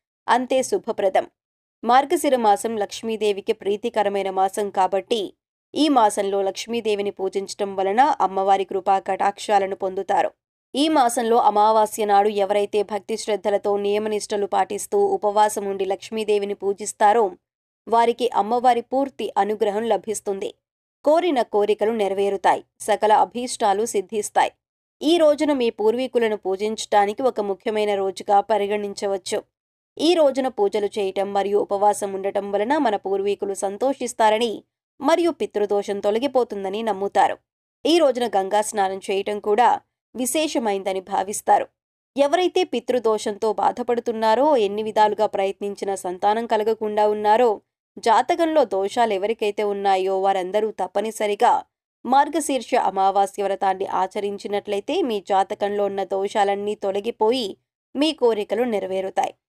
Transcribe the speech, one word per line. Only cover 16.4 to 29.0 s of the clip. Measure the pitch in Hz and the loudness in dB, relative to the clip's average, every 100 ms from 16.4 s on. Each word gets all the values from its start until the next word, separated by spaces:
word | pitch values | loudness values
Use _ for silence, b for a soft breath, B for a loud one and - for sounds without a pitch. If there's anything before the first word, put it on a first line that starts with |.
| 202 | -2
పూజిస్తారో | 202 196 202 214 - 214 226 202 180 _ _ _ _ - | -4 -4 -4 -8 0 4 4 2 -2 _ _ _ _ -2
వారికి | 226 233 233 240 - | 2 2 0 -2 0
అమ్మవారి | 202 240 247 240 | 0 2 2 2
పూర్తి | 233 262 269 - 214 - | 0 -2 -2 -4 -4 -2
అనుగ్రహం | 202 214 214 202 | -2 0 0 0
లభిస్తుంది. | 226 196 196 202 - 196 - - _ _ _ _ | 0 -2 -2 -6 -6 -6 -8 -12 _ _ _ _
కోరిన | 277 320 359 269 | 2 2 2 0
కోరికలు | 214 208 208 208 214 | 0 0 2 2 0
నెరవేరుతాయి. | 233 196 196 202 196 180 - - _ | 0 -2 0 -2 0 2 0 -4 _
సకల | - 202 214 | -4 0 4
అభీష్టాలు | 214 185 240 247 - 214 196 233 | 4 2 -2 -8 -2 0 0 0
సిద్ధిస్తాయి. | 214 185 220 - 196 147 - _ _ _ _ | -4 -4 -6 -2 0 0 -4 _ _ _ _
ఈ | 277 339 | 0 4
రోజున | 311 294 302 | 4 4 0
మీ | 277 233 | 0 -2
పూర్వీకులను | - 208 240 254 240 226 208 | 2 2 2 0 0 0 -2
పూజించటానికి | 185 190 214 220 - 208 202 214 | -4 -4 -4 -6 0 2 2 0
ఒక | 262 220 | -2 -2
ముఖ్యమైన | 208 185 233 214 208 202 | -4 -4 -4 -2 0 0
రోజుగా | 190 180 202 202 | -2 -4 2 2
పరిగణించవచ్చు. | 202 208 202 208 202 196 | 4 0 0 -4 -6 -6